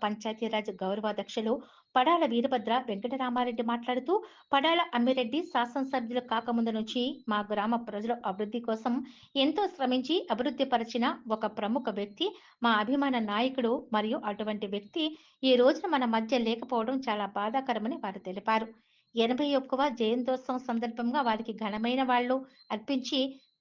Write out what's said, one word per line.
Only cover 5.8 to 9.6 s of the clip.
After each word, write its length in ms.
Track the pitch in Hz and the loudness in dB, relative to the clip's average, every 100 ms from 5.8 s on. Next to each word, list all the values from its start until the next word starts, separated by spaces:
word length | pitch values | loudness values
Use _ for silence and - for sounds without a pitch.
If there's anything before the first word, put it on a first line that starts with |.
| 269 269 226 247 247 | -2 -2 -2 -4 -2
కాకముందు 400 | 226 233 233 226 220 | -2 0 0 2 0
నుంచి 260 | 220 254 254 285 - | -2 0 -2 -2 -2
మా 100 | 208 202 | -2 0
గ్రామ 240 | 208 214 233 233 | 0 0 0 -2
ప్రజల 240 | 208 226 233 208 | -4 -4 -2 -2
అభివృద్ధి 360 | 190 214 233 233 | -4 -4 -4 -2
కోసం 280 | 220 240 254 - - - 277 | -2 -2 -2 -4 -12 -6 0
ఎంతో 300 | 277 311 | 2 2